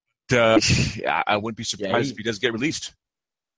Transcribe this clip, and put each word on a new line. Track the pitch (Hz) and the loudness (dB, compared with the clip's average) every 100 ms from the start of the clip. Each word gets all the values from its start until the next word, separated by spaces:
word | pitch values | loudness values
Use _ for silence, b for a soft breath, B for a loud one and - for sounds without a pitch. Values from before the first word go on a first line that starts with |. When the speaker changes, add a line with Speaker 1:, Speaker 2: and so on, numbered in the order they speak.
| _ _ - | _ _ 0
Speaker 1:
uh, | 123 113 110 - - | 4 6 6 4 2
<sighs> | - 107 - | 0 -2 -2
I, | 78 - | -2 0
I | 104 | 0
wouldn't | 110 113 | -2 -8
be | |
surprised | 117 95 98 | -8 -6 -2
Speaker 2:
Yeah, | 107 | -2
he | 139 | -2
Speaker 1:
if | 104 | -6
he | |
does | 107 104 | -6 -2
get | 120 | -2
released. | 113 147 - - _ _ _ _ _ _ | -2 -4 -4 -10 _ _ _ _ _ _